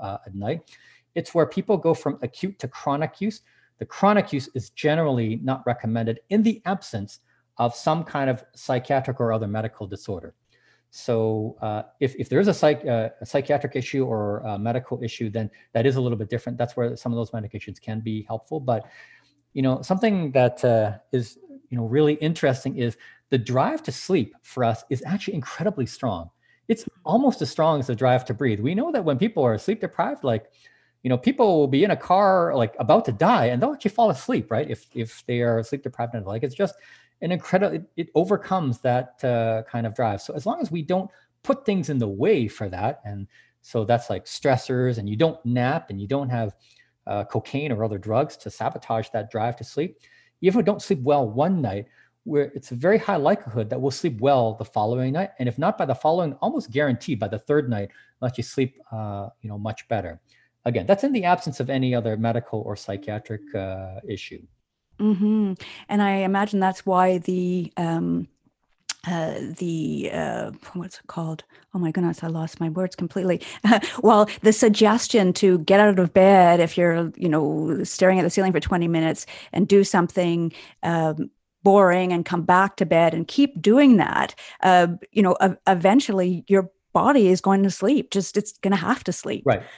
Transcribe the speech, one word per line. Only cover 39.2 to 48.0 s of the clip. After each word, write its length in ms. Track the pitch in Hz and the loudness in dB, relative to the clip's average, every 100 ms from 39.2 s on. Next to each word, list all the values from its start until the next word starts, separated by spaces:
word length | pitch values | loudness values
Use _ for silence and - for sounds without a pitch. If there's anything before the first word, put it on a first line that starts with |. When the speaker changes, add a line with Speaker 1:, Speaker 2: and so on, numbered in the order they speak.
Speaker 1:
uh, 400 | 131 120 113 113 110 | -2 0 0 -2 -4
kind 160 | 120 113 | -6 -6
of 60 | |
drive. 280 | 107 113 101 | -2 -2 -2
So 120 | - | -8
as 120 | 151 196 | -8 -6
long 140 | 339 | -4
as 100 | 220 | -4
we 120 | 165 | -6
don't 280 | 151 185 190 _ _ _ | -2 -4 -4 _ _ _
put 220 | - 180 - | -4 -2 0
things 240 | 196 151 | -2 -2
in 80 | 139 | -2
the 120 | 110 | -2
way 400 | 98 165 185 107 | 0 2 2 0
for 180 | - 101 | -6 -8
that, 320 | 90 110 - 107 | -4 -4 -6 -12
and 200 | 101 98 _ _ _ | -12 -12 _ _ _
so 240 | - 117 104 | -6 -4 0
that's, 240 | 117 - | 0 0
like, 160 | 95 - | -10 -10
stressors, 720 | - 143 117 - 127 127 113 | -4 0 0 0 -2 0 -2
and 100 | 101 | -4
you 80 | 107 | 0
don't 280 | 160 160 120 | 0 0 -2
nap, 460 | 123 123 160 - | 0 0 -2 -6
and 100 | 98 | -10
you 60 | 101 | -4
don't 200 | 139 139 | -4 -2
have, 260 | 120 107 - _ _ _ _ - | -4 -4 -8 _ _ _ _ -8
uh, 160 | 104 | -6
cocaine 480 | - 113 - 135 151 | -4 -6 -4 -8 -4
or 120 | 107 | -4
other 160 | 110 | -4
drugs 360 | 101 | -6